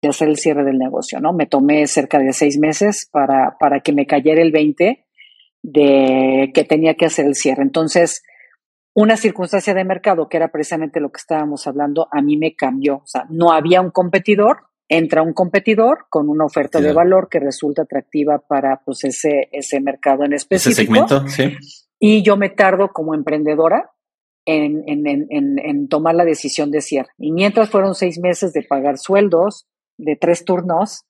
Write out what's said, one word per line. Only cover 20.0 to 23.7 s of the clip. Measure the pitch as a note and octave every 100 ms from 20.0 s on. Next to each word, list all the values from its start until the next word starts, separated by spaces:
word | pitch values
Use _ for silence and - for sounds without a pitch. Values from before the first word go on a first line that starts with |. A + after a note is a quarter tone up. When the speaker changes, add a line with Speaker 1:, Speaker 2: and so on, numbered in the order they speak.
| D3 C3+
Speaker 1:
en | C#3+
Speaker 2:
Ese | C#3+ - F#3
Speaker 1:
específico. | C3 A#2+ A2 A2+ A#3
Speaker 2:
segmento, | C#3 C#3
sí. | - C3 - - - _ _
Speaker 1:
Y | G#3 G#3+
yo | G3+ G3+
me | G3
tardo | - G3 F#3 G3
como | - D#3+
emprendedora | D#3 D3 D3+ D3+ D3+ D#3+